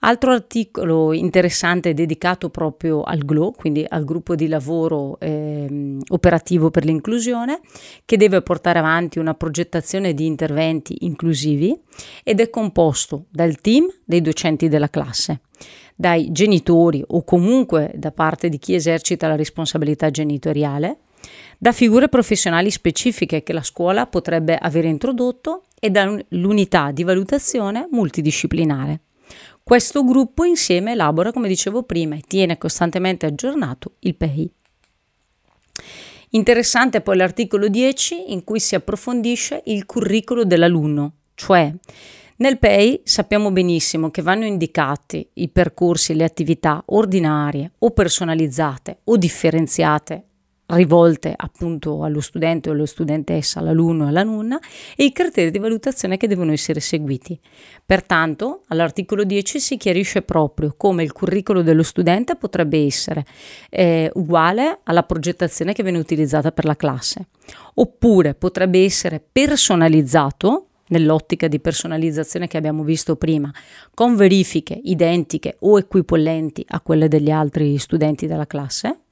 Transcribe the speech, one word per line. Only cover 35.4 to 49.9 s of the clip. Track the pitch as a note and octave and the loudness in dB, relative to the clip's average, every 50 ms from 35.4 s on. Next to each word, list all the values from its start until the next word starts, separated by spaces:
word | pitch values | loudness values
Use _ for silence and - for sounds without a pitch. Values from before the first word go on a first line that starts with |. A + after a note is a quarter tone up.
| _ _ _ _ _ _ _ - - - - - - - - - - _ | _ _ _ _ _ _ _ -18 -18 -18 -20 -20 -20 -20 -20 -20 -20 _
Interessante | - A3 G#3+ - A#3+ A#3 A#3+ A#3+ - B3 A#3+ C4 B3+ A3 | -2 0 2 4 4 4 4 0 2 2 2 2 0 -2
poi | - - G3 F#3 | 0 2 2 2
l'articolo | F#3 F3+ F3+ - A#3 F#3 - G3+ G3+ G#3+ | 2 2 0 -2 -4 -2 0 0 0 2
dieci | G3 A3+ B3 C4+ C4+ C4+ - - E4+ E4+ F#4 - - | 2 2 2 2 2 0 -4 -4 -4 -8 -10 -8 -8
in | F#3 - | -10 -8
cui | - G#3+ A3 | -4 -4 -4
si | - - - | -2 -2 -2
approfondisce | F3+ - - F#3+ - - - B3 B3 A3 A#3 A#3+ A#3+ - - D4 - - | -4 -4 -4 -8 -6 -6 -4 -4 -2 0 -2 -2 -2 -4 -6 -8 -8 -6
il | - G#3+ G3+ G3 | -4 -4 -4 -4
curriculum | _ - A#3+ A#3 - G3 A3 G#3+ - B3+ A#3+ A#3 | _ -4 -2 -2 0 0 0 0 -2 -2 0 2
dell'alunno, | F#3+ F3+ E3+ E3+ E3+ F3+ E3 D3+ D3+ D3 D3 C#3+ D3 D#3 _ _ _ _ | 4 4 4 6 4 4 2 0 0 0 -2 -2 -4 -6 _ _ _ _
cioè | - - - G3 F3 E3 D3 D#3 F3+ - _ - - - - - - - - _ _ | -20 0 4 4 4 4 2 -2 -8 -16 _ -20 -20 -20 -20 -20 -20 -20 -20 _ _
nel | A#3 C4+ C4+ C4 | 0 0 2 4
pei | - G#3+ G3+ G3+ G#3 A3+ C4+ - _ | 4 4 6 6 6 4 4 0 _
sappiamo | - - - G#3 - - G#3 G#3 G#3 | -4 -2 -2 0 0 0 0 2 2
benissimo | F#3+ F#3 F#3 F3+ F3 E3 - - - E3 D#3+ D#3+ | 2 2 2 2 2 0 0 -2 -2 -2 -2 -2
che | D3+ - | -4 -4
vanno | E3 E3 F#3 G#3+ A3 | 0 0 0 0 0
indicati | A3 G3+ F#3 E3 D#3 _ - D3+ C3+ C#3+ C#3+ _ _ - D#3 - _ _ | -4 -2 -2 -4 -4 _ -2 -2 -2 -2 -6 _ _ -10 -10 -10 _ _
i | - F3 E3 | -6 -6 -4
percorsi, | _ - F3 - - - F3+ F3 E3+ D#3+ - - E3 | _ 0 0 0 0 0 0 0 2 0 0 -2 0
le | D#3 E3 | 0 0
attività | E3 - - E3+ C#3+ E3 - - E3 D3+ D#3 - - | 0 0 -2 -2 -2 -2 0 0 -2 -2 -2 -4 -2
ordinarie | - G3+ A3 G3 F#3 F#3+ E3+ D#3 D3+ D3+ D3 D3 D3 C#3+ C#3+ E3+ _ _ | 0 2 2 2 2 0 2 2 0 0 -2 -2 -4 -6 -8 -8 _ _
o | - A#3 | 0 0
personalizzate | A#3 - G3+ E3+ - - F#3 E3 E3 D#3+ D#3+ D3+ B2+ C3+ D#3+ D3 C3+ C3 _ - D#3+ _ _ | 2 2 0 0 0 -2 -2 -2 0 0 -2 -2 0 -2 -2 -2 -4 -6 _ -16 -16 _ _
o | - A3+ A3 | 0 2 2
differenziate | F3 E3+ - - - E3 D#3 D#3+ D#3+ D#3 - - E3 D#3 | 2 0 -2 0 0 0 2 2 0 0 0 0 2 2